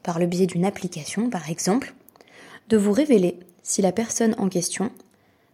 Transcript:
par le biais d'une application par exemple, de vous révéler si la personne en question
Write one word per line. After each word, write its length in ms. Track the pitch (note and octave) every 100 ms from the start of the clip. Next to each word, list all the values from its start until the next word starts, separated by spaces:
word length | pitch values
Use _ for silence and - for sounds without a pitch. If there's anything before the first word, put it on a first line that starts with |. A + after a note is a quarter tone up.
par 160 | - E3+
le 80 | F3
biais 180 | F3+
d'une 220 | F#3 E3+ F#3+
application 640 | G3+ F#3 D#3+ C#3+ - A#3+
par 180 | F#3+ D3+
exemple, 460 | E3+ - A#3 - - _ - - - - - -
de 80 | A3
vous 160 | G3+
révéler 480 | G3+ D4+ A3 F3 - - _
si 180 | - -
la 120 | F#3+
personne 420 | F3+ A3+ - A3+ -
en 140 | F#3+
question 400 | F3+ E3 - G3+ - _ _ _ _ _